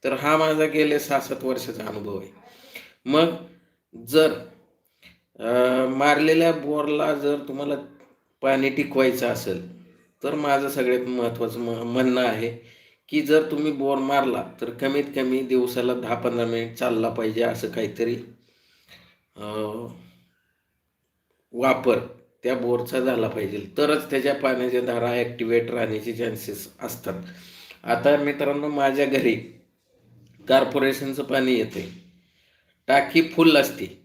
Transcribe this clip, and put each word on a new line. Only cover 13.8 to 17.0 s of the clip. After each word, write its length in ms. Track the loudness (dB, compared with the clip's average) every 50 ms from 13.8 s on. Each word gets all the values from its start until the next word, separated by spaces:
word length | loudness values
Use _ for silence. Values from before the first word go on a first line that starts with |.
| -2 0 0 0
मारला 460 | 0 0 0 0 2 0 -2 -2 -4 -8 -10 -10
तर 80 | -10 -10
कमीत 340 | -6 -4 -4 -2 0 0 -2 -2 -4
कमी 240 | -4 -2 0 0 -2
दिवसाला 540 | 0 2 2 2 2 0 -2 -2 -2 0 -2
दहा 220 | -2 -2 -4 -4
पंधरा 300 | -2 -2 -2 0 0 -2
मिनिट 320 | -2 -2 -4 -4 -6 -6 -4
चालला 320 | -2 -2 0 0